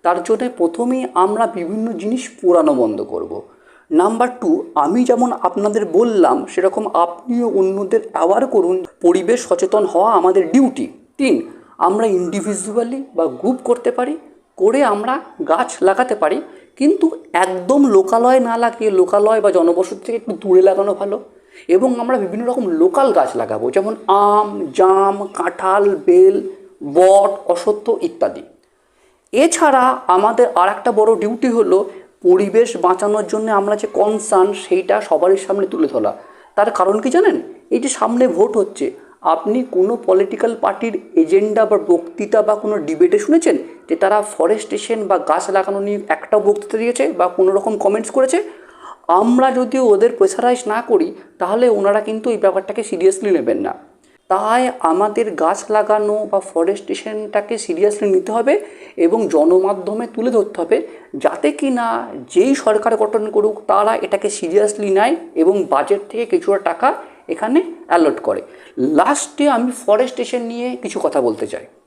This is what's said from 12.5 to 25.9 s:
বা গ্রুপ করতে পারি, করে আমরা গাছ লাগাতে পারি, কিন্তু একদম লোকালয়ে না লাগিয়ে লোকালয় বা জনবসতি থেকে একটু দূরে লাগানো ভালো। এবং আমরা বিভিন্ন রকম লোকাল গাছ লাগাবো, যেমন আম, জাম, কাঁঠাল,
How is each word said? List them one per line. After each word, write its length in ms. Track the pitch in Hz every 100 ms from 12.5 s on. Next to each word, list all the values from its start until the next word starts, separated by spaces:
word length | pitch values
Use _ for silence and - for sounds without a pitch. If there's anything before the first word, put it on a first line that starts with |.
| 202 202 220 233 269 269 -
বা 80 | 160 127
গ্রুপ 180 | 208 254
করতে 260 | - 233 240
পারি, 220 | 247 247 320 - _ _ -
করে 220 | 190 254 262
আমরা 200 | 202 233 262 - - 285
গাছ 180 | 165 - -
লাগাতে 340 | 381 381 247 208
পারি, 240 | 156 226 - - - _
কিন্তু 260 | 285 381 330 - - 170 185
একদম 360 | 185 180 285 277 196
লোকালয়ে 440 | 190 226 240 262 240
না 80 | 233
লাগিয়ে 340 | 233 233 220
লোকালয় 500 | 185 180 202 208 220
বা 80 | 202 180
জনবসতি 440 | 170 170 185 208 -
থেকে 120 | 226
একটু 120 | 226 180
দূরে 200 | 202 185
লাগানো 300 | 190 185 202
ভালো। 240 | 190 202 220 - _ _ - -
এবং 220 | 185 254 240
আমরা 160 | 240 254
বিভিন্ন 200 | 185 202 240
রকম 160 | 247 202 160
লোকাল 260 | 180 - 269 175
গাছ 140 | 127 117
লাগাবো, 240 | 110 107 123 190
যেমন 180 | 202 220 - 196
আম, 280 | 202 208 208 202 - 131
জাম, 380 | 381 - 392 202 196 -
কাঁঠাল, 460 | 175 - 190 196 202